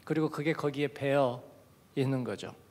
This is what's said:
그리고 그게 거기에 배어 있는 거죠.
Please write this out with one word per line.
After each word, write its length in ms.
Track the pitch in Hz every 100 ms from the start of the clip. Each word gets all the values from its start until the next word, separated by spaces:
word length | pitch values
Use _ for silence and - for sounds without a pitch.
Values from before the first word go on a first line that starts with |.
그리고 260 | - 156 156
그게 240 | - 147
거기에 360 | 156 147 139 143
배어 520 | - 139 139 131 123 - - - - _ -
있는 280 | 135 135
거죠. 300 | 120 98 - - -